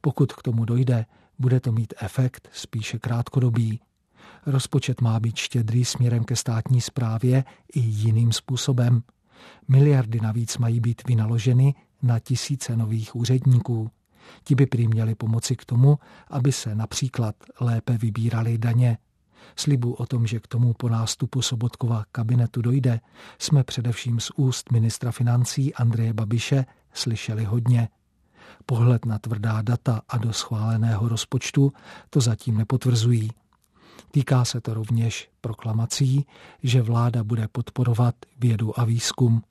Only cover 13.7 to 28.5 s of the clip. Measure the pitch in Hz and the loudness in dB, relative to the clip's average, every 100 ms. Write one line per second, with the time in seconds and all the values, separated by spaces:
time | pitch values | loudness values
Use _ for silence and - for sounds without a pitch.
13.7 | 117 110 _ _ _ - - - 131 135 | -4 -4 _ _ _ -20 -20 -2 2 2
14.7 | 117 117 110 110 110 113 113 - 123 - | 2 0 2 0 -2 -2 -2 -2 -6 -2
15.7 | 120 135 147 - - - 143 127 131 - | 4 4 4 -2 -20 -10 -2 0 -2 -4
16.7 | 104 110 - 131 - 107 - - - 120 | -4 -4 -4 -4 -2 -4 -4 -18 -4 -2
17.7 | 117 - 117 113 107 113 117 117 117 117 | -2 -2 -2 -2 -2 -2 -2 -2 -2 0
18.7 | 117 123 113 _ _ _ _ - - - | 2 2 0 _ _ _ _ -20 -6 0
19.7 | 139 120 123 123 123 117 113 - 117 120 | 0 0 -4 -4 0 0 -2 -4 0 0
20.7 | 113 123 113 113 - 120 131 - 117 117 | 0 -2 0 -2 -4 -4 -2 -2 -2 -4
21.7 | - 123 117 107 - 110 123 117 - 117 | -2 -2 -2 -4 -6 0 2 2 0 0
22.7 | 135 127 117 _ - - - - 147 127 | 2 2 -2 _ -20 -20 -12 2 2 2
23.7 | - 117 113 123 117 - - 135 123 - | -2 -4 -4 -2 -2 -4 0 0 0 0
24.7 | 117 113 - 120 - 120 120 120 - 135 | 2 2 0 -6 -2 2 2 0 0 -4
25.7 | - 117 113 113 107 104 113 - 139 127 | 0 0 2 -2 -2 -2 -2 0 0 -2
26.7 | _ _ - - 107 - 110 110 120 117 | _ _ -8 -6 -6 -4 -4 -2 -2 2
27.7 | 120 113 _ _ _ _ _ - | 2 2 _ _ _ _ _ -20